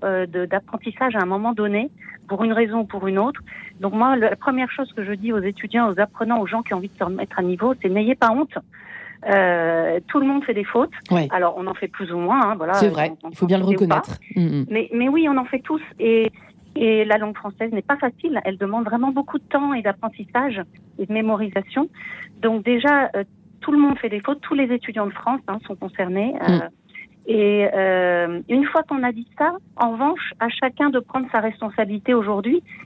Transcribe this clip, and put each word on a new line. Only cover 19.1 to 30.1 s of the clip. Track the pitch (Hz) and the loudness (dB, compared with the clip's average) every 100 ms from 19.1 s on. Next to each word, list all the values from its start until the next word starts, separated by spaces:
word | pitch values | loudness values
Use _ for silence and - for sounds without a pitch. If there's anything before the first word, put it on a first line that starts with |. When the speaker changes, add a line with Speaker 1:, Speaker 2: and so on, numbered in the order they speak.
Speaker 1:
beaucoup | 269 277 294 | 0 -2 -6
de | |
temps | - 277 285 | -4 -2 0
et | 262 | -2
d'apprentissage | 208 196 226 - 202 247 269 202 170 - - - | -2 -4 -6 -10 -6 -2 -2 -4 -10 -14 -20 -10
et | 196 | -4
de | |
mémorisation. | 214 220 208 214 196 196 262 330 - - - - - | -2 0 0 0 -4 -4 -2 -4 -4 -16 -16 -18 -4
Donc | 226 226 | 0 0
déjà, | 226 240 285 285 262 196 | 2 2 4 4 2 -2
euh, | 196 _ - - | -6 _ -20 -12
tout | - | 0
le | 294 | 4
monde | 285 269 | 4 4
fait | 226 | -2
des | 202 | -4
fautes. | 202 285 | -4 -4
Tous | - | -2
les | 285 254 | 0 2
étudiants | 247 - 214 202 | 0 -4 -4 -4
de | |
France, | 180 - 262 - | -2 -2 -2 -4
hein, | 208 - | -8 -8
sont | |
concernés. | 196 190 - 180 190 226 - - | -10 -10 -4 -2 0 -2 -2 2
Euh, | 175 | 2
Speaker 2:
Mm. | 165 _ _ - - _ - | 0 _ _ -20 -20 _ -2
Speaker 1:
et, | 226 208 208 202 | 2 4 4 2
euh, | 196 190 185 180 175 170 170 - | 2 2 2 2 2 0 -4 0
une | 247 285 | 2 2
fois | 320 311 | 0 0
qu'on | 277 | -2
a | 247 | -2
dit | 226 240 - | -4 -10 -2
ça, | 302 359 - - | -2 -2 -12 -2
en | 233 | -2
revanche, | 226 285 | 0 0